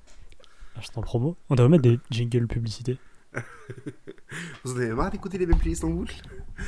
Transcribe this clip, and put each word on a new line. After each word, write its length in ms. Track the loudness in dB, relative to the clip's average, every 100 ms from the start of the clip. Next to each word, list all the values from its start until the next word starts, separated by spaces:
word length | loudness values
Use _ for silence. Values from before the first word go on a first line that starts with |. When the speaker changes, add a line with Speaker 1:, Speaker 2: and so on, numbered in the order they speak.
| -14 -18 -18 -18 -20 -16 -14 -12
Speaker 1:
Instant 260 | -10 -8
promo. 340 | -4 0 -2 -4 0
On 40 |
devrait 160 | 6 8
mettre 120 | 8
des 160 | 8 4 0
jingles 360 | -4 0 0 0
publicités. 520 | -2 -4 -4 -6 -6 -10 -20 -14
Speaker 2:
<laughs> 1300 | -14 -12 -18 -16 -14 -14 -14 -20 -20 -16 -14 -14 -10
Vous 80 | -6
en 40 | -2
avez 140 | -2
marre 200 | 0 -2
d'écouter 280 | -4 -6 -2
les 80 | 4
mêmes 120 | 4
playlists 260 | 4 0
en 60 | -2
boucle ? 240 | -2 -4 -10 -14 -14 -12 -8